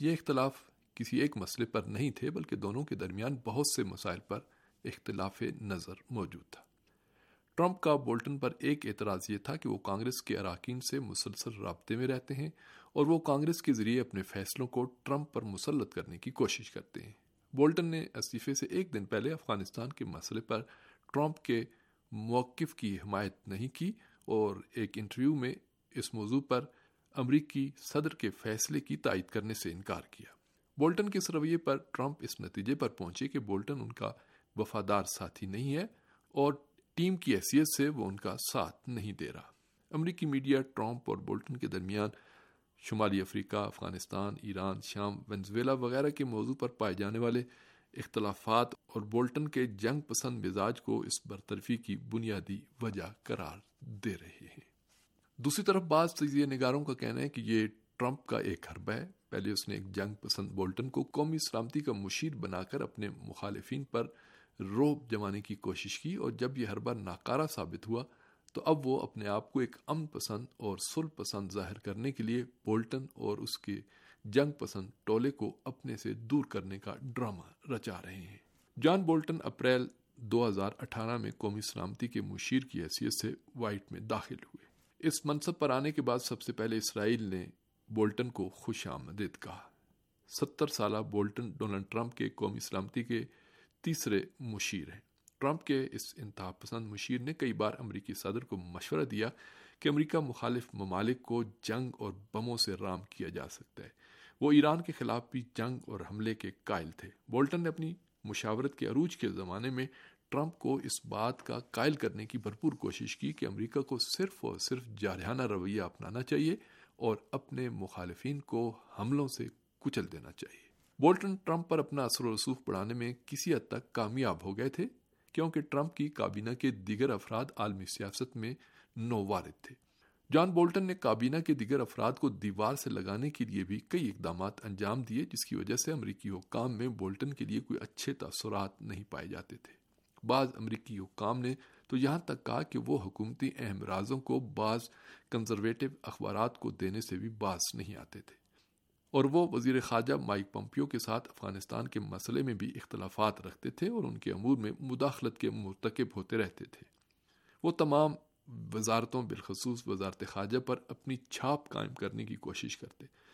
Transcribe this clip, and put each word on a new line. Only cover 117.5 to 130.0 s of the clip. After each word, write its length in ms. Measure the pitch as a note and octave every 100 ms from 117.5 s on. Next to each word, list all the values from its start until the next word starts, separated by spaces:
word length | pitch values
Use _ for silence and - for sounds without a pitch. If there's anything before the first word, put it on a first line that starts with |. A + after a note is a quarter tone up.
| B2+ B2+
مخالفین 720 | A2 F#2 - F2+ E2+ C3 C#3+
کو 380 | - A#2 A#2 A2 - -
حملوں 300 | G#2+ C#3+ C#3
سے 180 | - A#2 - _ _
کچل 340 | C#3+ C3 F2
دینا 200 | D#2+ A#1+
چاہیے۔ 360 | - - - - _ _ -
بولٹن 380 | C#3 F#3 G3 F#3+
ٹرمپ 320 | - E3 E3+
پر 100 | D#3+
اپنا 260 | D3+ C#3+
اثر 200 | B2 -
و 100 | B2
رسوخ 240 | G#2+ - B2+ -
بڑھانے 280 | F#2+ G#2
میں 180 | A#2+ A#2 B2 -
کسی 280 | C#3+ -
حد 140 | C#3+ -
تک 240 | A2 -
کامیاب 520 | - G#2+ B2 B2 D#2+
ہو 140 | F#2+ G2
گئے 100 | C3
تھے 160 | - G#3+ - _ _ _
کیونکہ 280 | - E3 D#3+
ٹرمپ 360 | D3 C#3 D#3 -
کی 120 | D3
کابینہ 420 | D3 G2+ G2+ A2
کے 200 | B2 C3+
دیگر 400 | G#2+ G2 G#2 C3+
افراد 340 | G#2 - A2 C3+ -
عالمی 280 | G#2 F#2+ F#2
سیاست 500 | - G2+ - B2+ A2+
میں 180 | A2 B2+ - - _ -
نووارد 640 | A#2 A#2 G2 G2 D2+ -
تھے۔ 120 | - - _ _